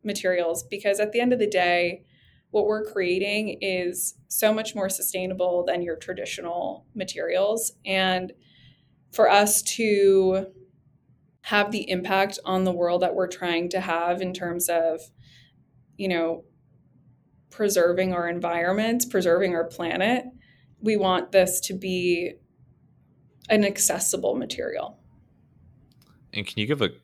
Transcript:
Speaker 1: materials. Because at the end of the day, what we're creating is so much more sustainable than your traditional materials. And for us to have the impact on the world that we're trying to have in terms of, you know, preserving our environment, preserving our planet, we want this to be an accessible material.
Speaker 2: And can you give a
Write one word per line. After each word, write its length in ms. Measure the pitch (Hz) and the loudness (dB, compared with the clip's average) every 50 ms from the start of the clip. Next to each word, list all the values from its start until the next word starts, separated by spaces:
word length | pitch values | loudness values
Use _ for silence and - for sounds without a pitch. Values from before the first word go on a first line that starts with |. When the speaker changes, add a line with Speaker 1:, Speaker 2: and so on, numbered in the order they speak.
| _ | _
Speaker 1:
materials. 600 | 214 202 196 - 185 180 175 170 165 175 180 - | -6 -6 -2 0 0 0 2 0 0 -2 -4 -6
Because 360 | - 202 196 - 208 202 208 | -10 -12 -2 0 0 2 2
at 120 | 214 214 | 0 0
the 80 | 214 233 | 0 0
end 140 | 240 247 247 | 2 2 2
of 60 | 226 | 2
the 80 | 214 | 2
day, 560 | 208 208 185 180 175 175 175 175 175 175 - - _ _ _ _ _ _ _ _ _ | 0 2 2 2 4 4 2 2 0 -2 -8 -16 _ _ _ _ _ _ _ _ _
what 140 | - 214 208 | 0 0 2
we're 180 | 208 214 214 214 | 2 0 -2 -4
creating 720 | 208 - 202 185 175 180 190 196 202 208 214 214 208 - - | -4 -2 -2 0 0 0 0 0 0 -2 -2 -2 -4 -6 -4
is 540 | - 196 185 185 180 175 185 185 - - - - - | -4 -2 -2 -2 -2 -4 -4 -4 -6 -8 -8 -12 -14
so 260 | _ - - 220 214 214 | _ -4 0 2 2 2
much 220 | 220 220 220 - | 0 -2 -6 -4
more 140 | 208 190 190 | -4 -4 -4
sustainable 760 | 190 - - - - 185 185 185 185 185 180 180 180 180 175 | -4 -4 -6 -4 -4 -4 -4 -4 -2 -2 0 0 0 0 0
than 160 | 175 180 180 | 0 -2 -2
your 140 | 175 170 160 | -2 -4 -6
traditional 880 | 160 - - 185 - - - - - - 170 170 175 180 185 190 - _ _ _ | -8 -8 -10 -8 -8 -8 -8 -10 -10 -8 -8 -6 -4 -6 -6 -8 -10 _ _ _
materials. 800 | 214 185 190 - - 165 170 175 185 196 208 220 226 226 - - _ _ | -10 -8 -8 -6 -6 -4 -2 0 0 0 0 0 -2 -4 -6 -10 _ _
And 480 | 202 190 190 190 185 185 185 185 180 - _ _ _ _ _ - - _ _ _ _ _ _ _ _ | -4 0 0 2 2 0 -2 -4 -6 -12 _ _ _ _ _ -20 -20 _ _ _ _ _ _ _ _
for 180 | - - 220 - | 2 4 6 6
us 320 | 196 202 208 208 - - - | 8 6 6 4 2 0 0
to 840 | - - - 226 220 208 202 196 196 190 190 190 185 185 190 190 - _ - - _ _ _ _ _ _ _ _ _ _ _ _ _ _ _ | -2 -2 0 2 2 4 6 6 6 6 6 4 4 2 0 -4 -6 _ -20 -20 _ _ _ _ _ _ _ _ _ _ _ _ _ _ _
have 300 | - - 208 208 202 208 | -6 0 2 2 2 2
the 180 | 220 208 - - | -2 -6 -4 -2
impact 500 | 185 180 180 - 190 190 196 202 - - - | -4 -4 -2 0 2 2 2 0 -2 -8 -4
on 220 | - 190 190 190 | -2 0 0 2
the 60 | 185 | 0
world 300 | 180 175 175 175 175 175 | 0 0 0 0 2 2
that 140 | 185 175 - | 0 0 0
we're 120 | 190 185 | 0 -2
trying 420 | 175 - - 185 175 170 170 175 175 | -2 -4 -6 -4 -2 0 0 -2 -2
to 100 | 180 185 | -2 -4
have 420 | 185 180 165 165 170 175 175 185 | -2 -2 -2 0 0 0 -2 -2
in 120 | 190 180 180 | -2 -6 -6
terms 340 | - 180 175 170 175 175 | -6 -6 -6 -4 -4 -2
of, 340 | - 170 170 165 165 165 165 - - _ _ - - - - - _ _ _ _ _ _ _ _ _ _ | 0 0 2 2 0 0 -2 -8 -16 _ _ -20 -20 -20 -20 -20 _ _ _ _ _ _ _ _ _ _
you 140 | - 196 190 | -6 -2 -2
know, 340 | 175 170 165 165 165 - - _ _ _ _ _ _ _ _ _ _ _ _ - _ _ _ _ _ _ _ _ | 0 0 0 -2 -2 -6 -8 _ _ _ _ _ _ _ _ _ _ _ _ -20 _ _ _ _ _ _ _ _
preserving 640 | - - 214 202 196 185 170 175 175 185 185 185 180 | -6 -2 0 2 4 4 4 4 4 2 0 0 0
our 140 | 175 170 | -2 -2
environment, 800 | 170 170 175 175 170 165 165 170 180 190 208 214 226 233 247 247 - | -2 -4 -2 -2 -2 -2 0 0 0 0 0 0 0 0 0 -2 0
preserving 460 | - 190 180 175 170 180 196 185 175 | 0 0 4 4 4 4 2 0 0
our 80 | 165 170 | -2 -4
planet, 640 | 170 - - 170 165 - 180 185 220 247 247 - - - - _ _ _ _ _ _ - _ | -4 -6 -6 -4 -4 -2 0 2 2 2 0 -2 -8 -18 -20 _ _ _ _ _ _ -20 _
we 160 | 220 220 214 | 0 0 2
want 340 | 202 190 190 185 175 180 - | 2 4 4 4 2 0 4
this 280 | - 196 185 180 180 - | 6 6 6 6 2 -4
to 120 | - - 190 | -4 -4 -6
be 600 | 185 185 190 185 185 180 180 175 170 175 - - - _ _ _ _ - _ _ _ _ _ _ _ _ _ _ _ _ _ _ _ _ - | -6 -4 -4 -4 0 2 0 0 0 -2 -8 -10 -12 _ _ _ _ -20 _ _ _ _ _ _ _ _ _ _ _ _ _ _ _ _ 2
an 160 | 220 214 208 | 4 4 4
accessible 720 | 202 202 - - - - 190 - - - - - - - | 2 0 0 0 0 0 0 -2 -2 -2 0 0 0 0
material. 640 | - - - - - - - - - - - - _ _ - _ _ _ _ _ _ _ _ _ _ - - - _ - _ _ _ _ _ _ _ _ _ - | -2 -4 -6 -8 -6 -6 -6 -6 -6 -8 -8 -12 _ _ -20 _ _ _ _ _ _ _ _ _ _ -20 -20 -20 _ -20 _ _ _ _ _ _ _ _ _ -10
Speaker 2:
And 120 | 104 104 | -8 -8
can 140 | - - 107 | -6 -4 -4
you 80 | 104 | -2
give 140 | 110 151 139 | -2 0 0
a 80 | 110 87 - - | 0 -2 -2 -8